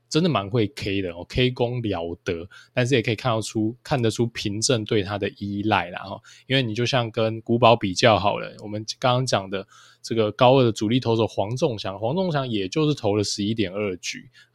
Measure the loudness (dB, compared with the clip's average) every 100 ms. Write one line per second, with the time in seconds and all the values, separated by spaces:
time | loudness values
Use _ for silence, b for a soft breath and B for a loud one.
0 | _ 0 2 0 0 0 0 -2 -4 -4
1 | -4 -8 -6 0 0 2 -2 -2 -4 -4
2 | -6 -6 -6 -6 -10 B B -2 2 2
3 | 2 -2 -2 -2 -2 -2 -2 -4 -4 0
4 | 0 0 -2 -4 -6 0 4 4 2 0
5 | 0 -2 -4 -4 -6 -2 2 2 2 -8
6 | -12 -14 b b -2 0 0 -2 0 0
7 | 0 0 -2 -2 -2 4 6 6 2 4
8 | 4 6 2 -2 -6 -14 -12 -10 -10 -2
9 | 0 0 0 -2 -2 -8 -8 b b b
10 | -4 0 0 4 6 6 4 2 0 0
11 | 0 0 0 -2 -6 -2 -4 -4 -8 -6
12 | -4 -2 -2 -2 -2 -4 -4 -2 -2 0
13 | 0 0 -2 -2 -2 -2 -4 -4 -6 -6
14 | -10 -12 -16 b b